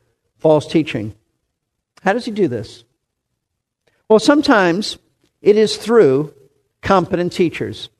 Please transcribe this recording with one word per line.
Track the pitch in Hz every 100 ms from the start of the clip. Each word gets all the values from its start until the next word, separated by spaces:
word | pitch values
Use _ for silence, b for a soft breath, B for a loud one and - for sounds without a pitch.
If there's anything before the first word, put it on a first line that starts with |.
| _ _ _ _
false | 160 151 -
teaching? | 165 151 117 104 - _ _ _ _ _ _ _ _
How | 190
does | 233 240
He |
do | 208 165
this? | 117 107 - _ _ _ _ _ _ _ _ _ _ _ _ -
Well, | 214
sometimes | - 294 285 226 180 175 - - _ _ _ _
it | 190 208
is | 208 -
through | 202 233 151 131 151 _ _ _ _ _
competent | - 190 165 175 175
teachers. | - 165 - 104 - -